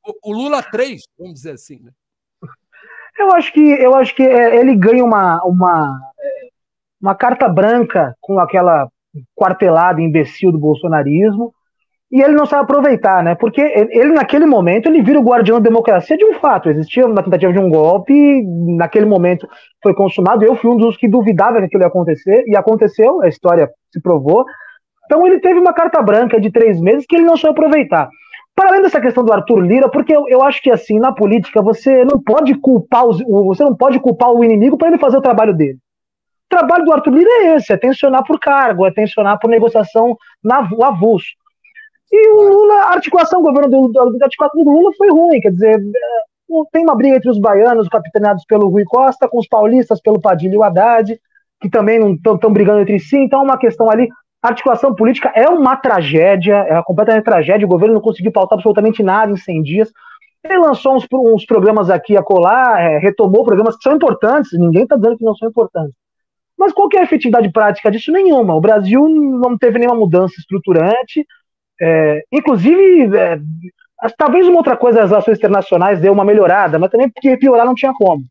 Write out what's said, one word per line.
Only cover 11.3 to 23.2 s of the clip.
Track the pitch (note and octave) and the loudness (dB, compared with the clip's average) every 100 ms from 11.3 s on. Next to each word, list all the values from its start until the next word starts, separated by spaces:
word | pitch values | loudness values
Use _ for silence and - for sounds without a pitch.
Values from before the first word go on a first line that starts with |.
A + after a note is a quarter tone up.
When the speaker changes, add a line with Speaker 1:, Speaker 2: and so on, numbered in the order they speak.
| G3+ A#3 _ _ _ _ _ _ | -2 -10 _ _ _ _ _ _
Speaker 2:
e | C4 | 0
ele | C#4 | 2
não | D4 D4 | 2 0
sabe | C#4+ | -2
aproveitar, | C#4 C#4 C#4 A#3 G3+ F#3+ | 0 0 0 0 0 0
né? | E3+ | 0
Porque | E3+ A3+ C#4 | -2 -4 -2
ele, | D4 G#3+ A3+ | -2 0 0
ele, | A#3 C#4+ | 2 2
naquele | D#4 - C#4+ D#4 | 0 0 0 2
momento, | A#3+ F3 G3+ - | 2 2 0 0
ele | D#4+ | 0
vira | G#3+ D4 | 2 2
o | |
guardião | A#3+ A#3+ G#3 A#3 | 2 2 2 0
da | A3 | 2
democracia | A3+ A3+ F#3 - D#4+ | 0 0 -2 0 0
de | |
um | A4 E4+ | 0 0
fato. | D4 G#3 E3+ | -2 0 -2
Existia | D3+ D#3 B3 B3+ | -4 -4 -2 0
uma | G#3 | 0
tentativa | F#3 F3 F#3 | -2 -2 0
de | F#3 | 0
um | F#3+ | 0
golpe, | D#3+ D#3 F#3+ F3+ C#4+ C#4+ C#4 G3 E3+ E3+ E3+ | 2 2 0 0 2 4 2 -2 -6 -4 -2
naquele | E3+ A3 | -2 0
momento | G#3+ G3 F3 F3+ - - _ _ | 0 2 0 -2 -8 -20 _ _
foi | G#3 | -4
consumado, | F#3+ G3 - F#3 A3+ | 0 -2 0 0 2
eu | A3 A#3+ | 2 2
fui | A#3 | 0
um | A#3+ | 2
dos | A3+ - | 0 0
que | A#3 | 0
duvidava | A#3+ A3 E3+ G#3 A#3 | 0 0 0 0 0
que | F#3 | -2
aquilo | G3 | 0
ia | F3 | 0
acontecer, | F3+ E3+ D#3 F#3+ A3 A#3 | 0 -4 -4 0 0 2
e | G3+ | 0
aconteceu, | F#3+ A3 G#3+ - A3+ F4 | 0 0 -2 2 0 2